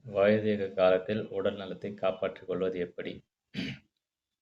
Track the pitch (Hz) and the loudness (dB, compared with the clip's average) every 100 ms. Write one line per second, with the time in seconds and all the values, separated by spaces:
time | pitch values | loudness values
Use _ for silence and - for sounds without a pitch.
0 | 120 98 101 107 107 104 95 95 92 92 | -4 2 4 4 2 0 -2 4 6 6
1 | - 107 104 98 98 98 95 90 104 101 | 2 -4 -4 -2 -2 -4 -10 -8 -10 -2
2 | 95 92 92 - - 90 92 92 87 - | -2 -2 -4 -6 -6 -2 -2 -2 -6 -6
3 | - - _ _ _ - - - _ _ | -10 -12 _ _ _ -8 -8 -10 _ _
4 | _ _ _ _ | _ _ _ _